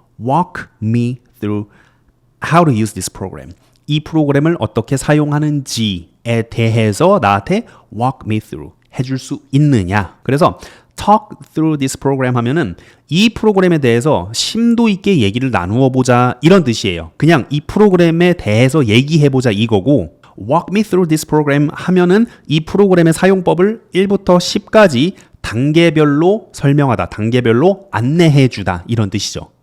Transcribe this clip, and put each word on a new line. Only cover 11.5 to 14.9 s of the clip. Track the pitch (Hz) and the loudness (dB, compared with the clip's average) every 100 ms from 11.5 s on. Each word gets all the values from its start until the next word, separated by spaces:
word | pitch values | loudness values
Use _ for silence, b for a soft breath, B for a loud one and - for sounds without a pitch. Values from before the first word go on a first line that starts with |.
through | - 160 151 | -4 -2 -2
this | 135 - | -4 -4
program | 139 139 127 123 | -4 -2 -2 -2
하면은 | 117 156 113 85 b b _ | -2 -2 -4 -8 b b _
이 | 160 226 | 0 0
프로그램에 | - 220 196 180 165 | 2 0 2 2 2
대해서 | 127 117 147 110 90 | 2 2 2 -2 -2
심도 | 117 - 220 233 233 | -8 -6 -2 0 2
있게 | 233 | 0